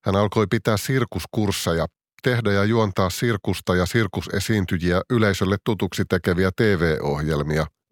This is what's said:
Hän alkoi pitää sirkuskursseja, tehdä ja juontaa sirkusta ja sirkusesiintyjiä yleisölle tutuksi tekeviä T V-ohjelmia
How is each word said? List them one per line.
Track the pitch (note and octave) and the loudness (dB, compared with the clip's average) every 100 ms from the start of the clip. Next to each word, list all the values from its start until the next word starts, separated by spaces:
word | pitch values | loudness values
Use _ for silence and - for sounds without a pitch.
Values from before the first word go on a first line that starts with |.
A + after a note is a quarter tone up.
| - | 0
Hän | G2 | 2
alkoi | G#2 A2+ G2+ | 2 0 0
pitää | A2+ - G#2+ | 0 0 0
sirkuskursseja, | - C3+ A#2+ F2+ - - G2+ F#2+ - E2 D#2+ _ _ _ | 0 -2 -2 -6 -4 -2 0 0 -2 0 -2 _ _ _
tehdä | C3 A#2+ G#2 | -2 0 0
ja | G2+ | 2
juontaa | G#2 A#2 G#2+ F#2 F#2 | 2 2 0 0 -2
sirkusta | - A#2+ G#2 - F#2+ - F2+ | 0 -2 -2 -2 -4 0 0
ja | F2+ | 2
sirkusesiintyjiä | A#2 G#2 - - G2+ - A2 F2+ F2+ F2 F2 - | 0 0 -4 -4 -4 0 0 0 0 2 0 0
yleisölle | A#2+ G#2+ F#2+ F#2+ G2+ | 2 2 2 0 0
tutuksi | - G#2 F#2+ - - | -2 -2 -4 -4 -2
tekeviä | F#2 - F2 F#2 | 0 0 2 0
T | - | 2
V-ohjelmia | A2 F#2 E2+ D#2 D2 C#2+ D#2 D2+ D2 D2+ D2+ _ _ | 2 4 2 0 -2 -2 -2 -2 0 -2 -2 _ _